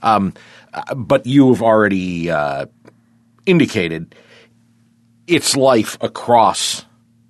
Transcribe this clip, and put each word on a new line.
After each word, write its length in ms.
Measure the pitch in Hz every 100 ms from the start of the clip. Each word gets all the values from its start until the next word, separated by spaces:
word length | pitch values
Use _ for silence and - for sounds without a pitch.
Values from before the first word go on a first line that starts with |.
Um, 320 | - 104 95 - - - _
uh, 200 | - - 135
but 300 | 117 139 120
you 260 | 139 131
have 100 | 107
already, 640 | 113 110 104 95 92 87 85
uh, 380 | 78 73 69 69 _ - _ _ _ _ _ -
indicated 680 | 175 117 107 85 82 85 _ _ - _ _ _ _ _ _ _ _ -
it's 300 | 165 - 143
life 400 | 131 117 107 -
across 840 | 107 - - 120 101 - - - - _ _ _